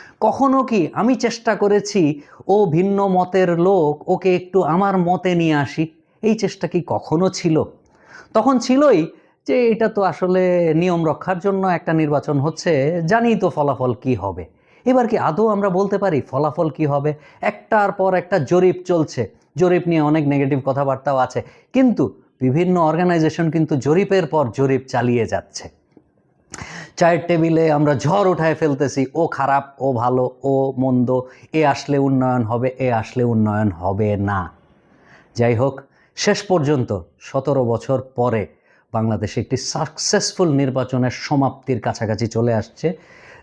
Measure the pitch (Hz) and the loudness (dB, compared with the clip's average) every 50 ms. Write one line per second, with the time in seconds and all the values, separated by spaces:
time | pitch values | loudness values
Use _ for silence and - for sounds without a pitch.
0 | - - - - - 214 - - 269 269 262 269 262 262 233 202 156 139 - 156 | -20 -18 -6 -2 0 0 2 2 2 2 2 2 0 2 0 0 0 0 -2 0
1 | 190 247 262 214 - 220 - - - 226 208 185 208 202 208 202 196 - - 202 | 0 0 2 0 0 -2 -4 -2 -2 -2 0 2 2 2 2 2 0 0 0 2
2 | 165 143 151 - - - - - - - 190 214 208 175 143 170 185 202 196 196 | 2 2 0 -2 -10 -20 -20 -8 -2 0 2 2 2 2 2 2 2 2 0 0
3 | 196 196 185 180 180 180 185 190 185 175 170 165 170 190 202 185 156 147 147 147 | 0 2 2 0 0 0 0 2 2 2 2 2 2 2 4 4 2 0 -2 -2
4 | - - 185 180 - 190 180 180 180 - - 190 175 143 160 180 202 196 190 185 | -2 -4 -2 0 0 0 0 0 -2 -2 0 0 2 2 2 0 0 0 0 0
5 | 175 175 180 180 - 185 180 170 165 160 156 143 143 - - - 160 160 - _ | 0 0 0 0 0 0 0 2 2 2 2 0 0 -2 -4 -4 -4 -4 -8 _
6 | _ _ _ _ - 220 220 220 202 180 - - - 165 - 175 151 - 113 107 | _ _ _ _ 0 0 0 0 -2 -4 -4 -6 -6 -2 -2 -2 -2 -2 -4 -6
7 | - - 156 165 190 185 185 - - 170 160 147 107 - - - _ _ _ _ | -2 -2 0 0 0 0 -2 -2 0 0 2 0 0 -2 -8 -16 _ _ _ _
8 | _ - - - - _ - 226 214 262 269 247 - - 254 269 302 285 226 160 | _ -20 -20 -20 -8 _ 0 2 2 4 2 2 2 2 2 4 4 6 4 4
9 | 160 156 - - _ _ _ _ _ - 262 254 240 226 220 190 226 214 220 208 | 2 -2 -6 -16 _ _ _ _ _ -2 0 2 2 2 2 2 0 0 0 0
10 | 196 180 156 - 185 180 185 185 185 185 180 175 175 160 151 160 175 185 175 170 | 0 0 0 -2 0 0 2 2 2 2 2 2 2 2 2 2 2 2 0 0
11 | 165 156 143 - - 180 190 175 165 196 196 190 190 190 175 160 - 175 160 160 | 0 -2 -2 -2 -4 -6 -4 -2 -2 -2 0 0 0 0 -2 -2 -2 0 0 2
12 | 156 147 147 139 - - 147 139 131 165 160 - - 180 160 135 135 151 175 175 | 2 2 0 0 0 0 0 0 0 -2 -4 -4 -2 0 2 2 2 0 0 -2
13 | 165 160 214 233 233 233 226 220 226 202 - 151 147 143 127 113 127 127 117 - | 0 0 2 2 2 2 2 2 0 -2 0 0 -2 -2 -2 0 -2 -2 -2 -2
14 | - 135 120 98 95 98 87 87 85 - _ _ _ _ _ _ - 247 254 254 | -2 -2 -2 -2 -4 -6 -8 -10 -12 -16 _ _ _ _ _ _ 0 2 2 2
15 | 240 220 226 180 123 147 156 180 220 220 214 208 202 202 175 180 202 190 208 196 | 2 2 0 0 0 0 0 0 0 0 0 0 0 0 0 0 0 0 -2 -2
16 | 202 190 160 131 - - - 135 151 151 143 - 170 156 - - 156 143 143 143 | 0 0 0 -2 -2 -2 -2 -2 -2 -2 -2 -2 -4 -4 -2 -2 -2 0 0 0
17 | 139 151 147 - - - - - - 214 214 - - - 226 214 202 196 190 - | -2 -2 -4 -6 -10 -20 -12 -6 -6 -6 -6 -6 -4 -2 0 2 2 0 0 0
18 | 190 190 185 180 175 180 202 180 135 - 175 180 180 185 175 180 - - 180 170 | 0 0 0 0 0 0 -2 -2 0 2 2 4 4 4 2 0 -2 0 0 0
19 | 151 - - 127 110 - - _ _ _ - 143 180 180 180 175 175 170 170 160 | 0 -2 -4 -6 -6 -6 -10 _ _ _ -2 0 2 2 2 2 0 0 0 2
20 | 151 147 151 160 147 139 143 139 143 139 147 131 123 139 131 135 143 135 131 127 | 2 2 2 2 2 0 0 0 0 0 0 -2 -2 -2 -2 -2 -2 -2 -2 -2
21 | - 147 139 131 127 127 - 123 - - - - _ _ - 247 262 254 202 - | -2 -2 0 0 0 -2 -4 -8 -10 -10 -14 -20 _ _ 0 2 2 4 2 0
22 | 143 - - - _ _ _ - 127 127 127 165 180 180 180 175 165 156 160 165 | -2 -2 -4 -10 _ _ _ -4 -2 0 0 2 2 2 2 2 2 2 2 2
23 | 180 180 175 165 156 156 - - 170 160 147 165 156 - 160 135 113 135 156 185 | 0 2 2 2 0 0 0 -2 -2 0 0 0 0 0 -2 -2 0 0 2 2
24 | 202 196 196 190 170 143 156 156 143 117 - - 139 131 135 127 131 - - 127 | 2 2 0 0 0 0 0 0 -2 -2 -2 -2 0 0 0 -2 -2 -4 -4 -2
25 | 127 123 120 120 110 90 98 90 - - - - - 95 - _ _ _ _ _ | 0 0 0 0 0 -2 -4 -6 -6 -10 -16 -16 -16 -18 -20 _ _ _ _ _
26 | _ _ _ _ _ _ _ _ _ _ - - - - - 170 - - _ - | _ _ _ _ _ _ _ _ _ _ -18 -16 -16 -16 -16 -16 -18 -12 _ 0
27 | 175 170 175 165 - - 175 160 165 165 165 160 160 156 151 147 151 147 147 120 | 2 2 2 2 0 0 0 2 2 2 2 2 2 2 2 2 2 2 0 0
28 | - 143 185 202 202 185 180 156 160 160 151 - 165 151 139 135 147 127 - 139 | 0 0 0 2 2 2 0 0 0 -2 0 0 0 -2 0 0 -2 -2 -2 -2
29 | 131 131 - 156 165 151 - - 135 135 135 139 135 - - - 127 139 131 113 | -4 -2 -2 -2 -2 -2 -2 -2 0 0 0 0 -2 -4 -8 -4 -2 -2 0 0
30 | 120 123 127 127 127 123 - - - 139 135 135 135 135 131 127 131 131 127 127 | 0 0 0 0 0 -2 -4 -4 -2 0 0 0 0 -2 -2 -2 0 0 2 2
31 | 123 120 127 127 127 - - - - - - 160 156 139 135 - - - 143 139 | 2 0 0 -2 -4 -6 -14 -20 -12 -4 0 0 2 2 0 -2 -2 -2 0 0
32 | 139 139 135 131 127 127 127 123 113 107 120 117 123 127 - - 135 127 117 110 | 2 2 2 2 2 2 0 0 0 -2 -2 -2 -2 -4 -4 -2 -2 0 0 -2
33 | 104 - - 120 120 120 117 110 110 104 104 107 110 104 85 80 87 95 101 98 | -2 -4 -2 -2 0 0 2 2 0 0 0 0 0 -2 -2 -4 -4 -4 -2 0
34 | 110 104 104 98 101 101 101 95 87 - - _ _ _ _ _ _ _ _ _ | 0 0 0 -2 -2 -2 -4 -4 -6 -8 -12 _ _ _ _ _ _ _ _ _
35 | _ - - - _ _ - 117 117 117 120 107 131 139 - - - _ _ _ | _ -20 -20 -20 _ _ -4 0 0 2 2 2 0 -2 -2 -6 -14 _ _ _
36 | _ _ _ - - 208 202 196 - - 185 170 139 143 151 131 117 - 107 90 | _ _ _ -4 -2 -2 -2 0 0 0 0 0 2 0 0 0 0 -2 -4 -6
37 | 85 - _ _ - - - 135 131 156 139 135 123 117 117 110 - - 135 123 | -8 -12 _ _ -12 -6 -6 -4 -2 0 0 0 0 0 -2 -2 -2 -2 -4 -4
38 | - - - - 120 123 113 110 95 - _ _ _ _ _ _ _ _ - 113 | -4 -6 -4 -2 -2 0 0 -2 -4 -6 _ _ _ _ _ _ _ _ -4 -2
39 | 110 113 110 110 107 - - 123 110 - 135 123 - - - - 156 - - - | -2 -2 -2 -2 -4 -4 -4 -4 -4 -4 -4 -6 -4 -6 -6 -6 -6 -6 -8 -8
40 | - - - 196 - - - - 185 165 143 139 139 131 123 131 123 - - 127 | -4 -2 0 0 -2 -2 -2 0 0 2 2 2 0 0 0 -2 -2 -2 0 0
41 | 127 123 - - - - 151 139 135 131 135 - - - 131 110 - 123 113 - | 0 -2 -2 -6 -6 -2 0 0 0 0 -2 -4 -6 -4 -4 -2 -4 -4 -4 -4
42 | 117 110 110 98 117 107 - 113 120 120 117 110 110 - _ - - 165 180 - | -4 -4 -2 -2 -4 -2 -2 0 0 0 0 -2 -2 -6 _ -6 -4 -4 -4 -6
43 | - - - - - - - - | -12 -20 -20 -20 -20 -20 -20 -10